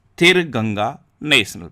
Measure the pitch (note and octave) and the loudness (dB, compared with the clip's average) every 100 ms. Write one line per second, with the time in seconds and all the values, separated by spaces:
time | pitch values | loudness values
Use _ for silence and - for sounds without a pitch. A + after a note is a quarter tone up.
0 | _ - F3 F3+ E3+ A#2+ A2 G2+ A2 C#3+ | _ 2 4 4 0 -4 -4 -2 -4 -6
1 | _ _ D3+ C3+ G2 G2+ F2 | _ _ 0 0 0 -8 -16